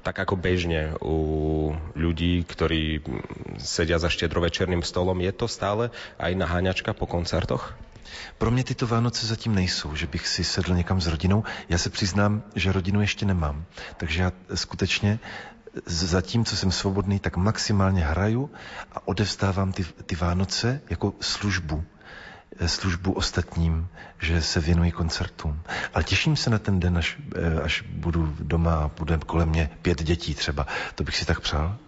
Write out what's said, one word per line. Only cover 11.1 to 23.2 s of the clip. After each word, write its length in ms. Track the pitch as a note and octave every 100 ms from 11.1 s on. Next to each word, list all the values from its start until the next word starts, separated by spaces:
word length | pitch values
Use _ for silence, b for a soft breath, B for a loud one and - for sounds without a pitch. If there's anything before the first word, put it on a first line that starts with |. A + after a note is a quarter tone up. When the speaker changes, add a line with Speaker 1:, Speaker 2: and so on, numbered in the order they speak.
| D#2+ F#2 G2+ G#2+ B B
Speaker 2:
Já 100 | E2+
se 120 | -
přiznám, 520 | - G2+ G2 G#2 G#2+ -
že 180 | - F#2+
rodinu 280 | F#2+ F2+ G#2
ještě 260 | G2+ - G2+
nemám. 380 | F#2 D2+ D2 E2+ B B -
Takže 260 | D#2+ E2
já 100 | F#2 - -
skutečně 640 | G2 - - F#2+ - G2+ A2 B B B B - - -
z-, 180 | E2+
zatím, 400 | F2 D#2+ - A#2
co 120 | A2+ G#2
jsem 140 | F#2+
svobodný, 480 | F2 G2+ G2 F#2+ G2
tak 180 | F#2 F2+
maximálně 680 | G2 G#2+ - G2+ F#2+ F#2+
hraju 460 | D#2 F2+ G#2 A2+ C#3+ B B B B
a 160 | - -
odevzdávám 640 | F#2 G2+ - G2 F#2 F#2+
ty, 120 | F#2+ E2+ - -
ty 100 | E2
Vánoce 640 | F2 F2+ F#2+ - A#2 C#3 -
jako 240 | - G2+ -
službu. 640 | - - G#2 F#2+ D#2 D#2 E2+ B B B B B B -
Eh, 100 | E2+
službu 440 | - G2 F2 F2+
ostatním, 760 | -